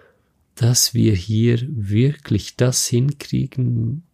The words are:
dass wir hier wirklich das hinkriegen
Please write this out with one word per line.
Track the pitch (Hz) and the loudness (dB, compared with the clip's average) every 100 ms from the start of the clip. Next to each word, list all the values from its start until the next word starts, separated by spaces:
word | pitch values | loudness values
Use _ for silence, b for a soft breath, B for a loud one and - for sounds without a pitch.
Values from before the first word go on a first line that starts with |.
| b b b b _ - | b b b b _ -2
dass | 117 123 - | 0 2 0
wir | 117 113 | 2 2
hier | 95 92 110 117 117 127 | 2 0 2 2 2 -2
wirklich | 127 98 104 131 143 - 101 - - | -6 -2 2 2 0 -2 -2 -2 -2
das | 123 123 - | 0 0 0
hinkriegen | 120 139 - - 127 131 - 123 117 117 143 - | 0 0 -2 -4 -4 -2 -2 -2 0 -2 -6 -10